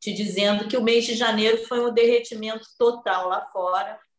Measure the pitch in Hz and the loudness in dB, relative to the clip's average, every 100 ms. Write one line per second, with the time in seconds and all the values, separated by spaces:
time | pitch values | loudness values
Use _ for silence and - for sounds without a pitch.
0 | 208 196 208 180 202 208 214 262 220 233 | -8 -6 -4 0 2 0 0 0 2 2
1 | 233 226 233 214 220 226 - 247 240 220 | 2 0 0 2 2 2 0 -2 0 4
2 | 233 240 233 220 214 220 - - 240 240 | 4 4 0 -10 -8 -10 -10 0 0 0
3 | 208 185 185 190 - 190 180 185 202 214 | -2 -2 0 -4 -6 -6 -2 -2 -4 -10
4 | _ | _